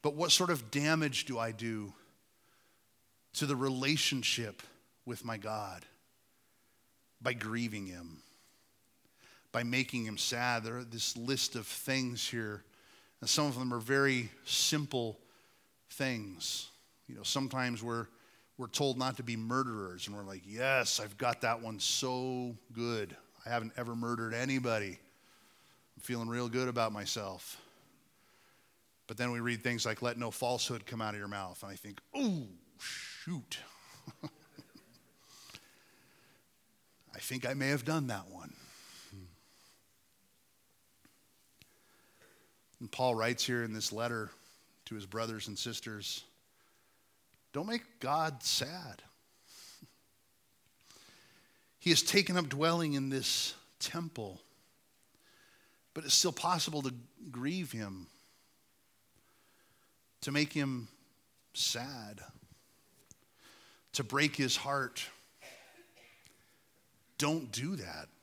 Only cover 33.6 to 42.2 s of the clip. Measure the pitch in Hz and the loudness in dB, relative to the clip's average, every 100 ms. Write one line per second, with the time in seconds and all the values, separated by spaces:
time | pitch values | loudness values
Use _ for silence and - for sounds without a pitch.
33.6 | - - - - - - - - - - | -12 -20 -20 -18 -18 -14 -14 -14 -20 -20
34.6 | - - - - - _ - - - - | -20 -20 -20 -20 -20 _ -20 -20 -20 -20
35.6 | - - - - - - - - _ _ | -20 -20 -20 -20 -20 -20 -20 -20 _ _
36.6 | _ _ _ _ - - - 131 120 135 | _ _ _ _ -18 -10 -4 -2 0 2
37.6 | 135 143 120 160 131 101 98 92 82 - | 2 2 2 2 2 -2 -6 -14 -16 -18
38.6 | - - - - - 98 90 - - - | -20 -20 -20 -20 -18 -18 -18 -20 -20 -20
39.6 | - - _ _ _ _ _ _ _ _ | -20 -20 _ _ _ _ _ _ _ _
40.6 | _ _ _ _ - _ _ _ _ _ | _ _ _ _ -20 _ _ _ _ _
41.6 | - _ _ - _ _ | -20 _ _ -20 _ _